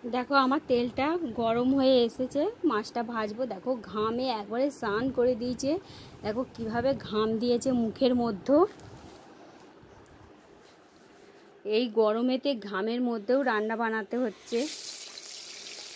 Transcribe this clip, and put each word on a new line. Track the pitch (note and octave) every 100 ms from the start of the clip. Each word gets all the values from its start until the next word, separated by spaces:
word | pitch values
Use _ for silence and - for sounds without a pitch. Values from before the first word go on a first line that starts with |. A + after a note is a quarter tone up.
| B3
দেখো | B3 A#3+
আমার | C#4 C4 D4 -
তেলটা | A#3+ A#3+ - C#4+ F4 D#4
গরম | A3 A3+ A#3 B3+
হয়ে | C4+ C4 B3+
এসেছে, | A#3 - B3+ C#4 F4+ A#4
মাছটা | E4 G#3+ A3 A#3+
ভাজবো। | A3+ A#3 G#3+ G#3+ B3+
দেখো | F#3+ B3 B3+
ঘামে | F#3+ G3+ A3 A#3 C4
একবারে | A3 G3+ A#3 C#4+
স্নান | C#4 A3+ G#3 C4
করে | B3+ B3
দিয়েছে, | A#3+ B3 A#3+ C4+ F4+ - - - -
দেখো | G#3 G#3+ C4
কিভাবে | - A3+ A#3 B3+
ঘাম | C#4 - G#3+ A3 A3
দিয়েছে | A#3+ A#3+ C4
মুখের | B3 A3+ - C4
মধ্যে। | B3 A#3 G3 - D4 G4+ - - - - - - - - - - - - - - - - - - - - - - - - - - - - -
এই | G3+ G#3+ B3
গরমেতে | G#3+ G#3+ A3+ B3 B3+ C#4+
ঘামের | B3 G3+ G3 G#3+ A#3+
মধ্যেও | B3 A#3 G3+ C4
রান্না | C4+ G#3+ G#3+ A3+
বানাতে | A3+ A3 G3+ A#3+
হচ্ছে। | B3 - - A#3 D4+ - - - - - - - - - - - -